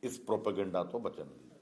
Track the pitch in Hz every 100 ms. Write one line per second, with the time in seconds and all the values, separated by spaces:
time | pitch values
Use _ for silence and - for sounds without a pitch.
0 | 127 - - 107 107 98 95 90 90 120
1 | 101 - 69 67 - -